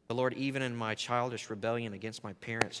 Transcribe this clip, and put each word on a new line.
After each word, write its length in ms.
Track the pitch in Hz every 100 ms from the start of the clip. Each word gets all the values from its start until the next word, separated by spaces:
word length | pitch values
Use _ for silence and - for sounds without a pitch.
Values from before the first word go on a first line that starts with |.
| -
But 80 |
Lord, 200 | 120 127
even 280 | 123 135 135
in 140 | 131 120
my 180 | 110
childish 540 | 107 - 120 123 117 -
rebellion 460 | 107 113 117 113
against 280 | 98 110 110
my 120 | 107
parents, 440 | 92 - 113 - -